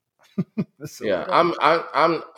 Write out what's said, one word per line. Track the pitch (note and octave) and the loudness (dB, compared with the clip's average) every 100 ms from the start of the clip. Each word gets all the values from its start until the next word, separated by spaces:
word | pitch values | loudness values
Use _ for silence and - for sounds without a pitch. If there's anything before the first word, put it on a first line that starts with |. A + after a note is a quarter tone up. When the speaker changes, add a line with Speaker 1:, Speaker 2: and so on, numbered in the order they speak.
| _ _ _ - | _ _ _ -10
Speaker 1:
<laughs> | - - E3+ - D3 | -8 -8 -10 -12 -18
So | - G#2+ | -8 -4
Speaker 2:
Yeah, | F2+ | -2
Speaker 1:
whatever. | - | 0
Speaker 2:
I'm, | D3 F3 - | 2 2 2
I'm, | C#3+ E3 - | 2 2 0
I'm, | C3 E3 D#3+ - | 0 2 0 -6